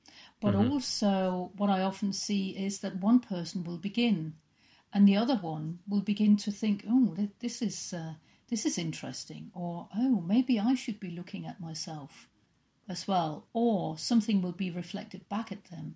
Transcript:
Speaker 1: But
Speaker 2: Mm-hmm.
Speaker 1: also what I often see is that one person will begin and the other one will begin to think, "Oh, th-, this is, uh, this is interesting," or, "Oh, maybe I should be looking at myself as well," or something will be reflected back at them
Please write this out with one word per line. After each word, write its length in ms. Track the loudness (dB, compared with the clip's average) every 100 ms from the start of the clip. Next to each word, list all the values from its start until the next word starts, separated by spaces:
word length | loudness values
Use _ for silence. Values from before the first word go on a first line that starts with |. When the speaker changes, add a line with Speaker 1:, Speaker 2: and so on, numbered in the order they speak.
| -20 -20 -20 _
Speaker 1:
But 120 | 2 4
Speaker 2:
Mm-hmm. 160 | 4
Speaker 1:
also 800 | 2 -2 0 2 2 2 -2 -4 0
what 140 | 2
I 120 | 2
often 300 | 0 0 -2
see 380 | -2 -2 -2 -2 -4
is 220 | -4 -4
that 180 | -6 -2
one 220 | 4 4
person 420 | 4 -4 -4 -6
will 140 | -6 -6
begin 560 | -4 0 2 2 -2 -10 _ _ _ _ _
and 160 | 6 8
the 80 | 8
other 200 | 4 0
one 420 | 0 -6 -6 -8 -4
will 140 | -2
begin 340 | 0 2 6 6
to 140 | 2
think, 320 | -2 -2 -2 2
"Oh, 240 | 4 4 2
th-, 140 | -6 -6
this 220 | -8 -4
is, 320 | -4 -4 -8
uh, 220 | -8 -8 -12 _ _ _
this 160 | -2 0
is 120 | -2
interesting," 720 | -2 -4 -8 -10 -12 -14 -14
or, 340 | -8 -8 -8 -6 0
"Oh, 240 | 2 2
maybe 380 | 2 2 4 2
I 140 | 2 0
should 240 | -2 -8
be 100 | -8
looking 360 | -10 -10 -10 -10
at 160 | -10
myself 640 | -10 -8 -8 -10 -12 -18 -20 _ _ _ _ _ -10
as 200 | -6 0
well," 400 | 0 0 -4 -6
or 460 | 0 2 2 0 -4
something 440 | 2 2 4 2
will 100 | 0
be 180 | -2 -4
reflected 580 | -6 -8 -10 -10 -14 -8
back 240 | -8 -6
at 140 | -10 -12
them 300 | -12 -12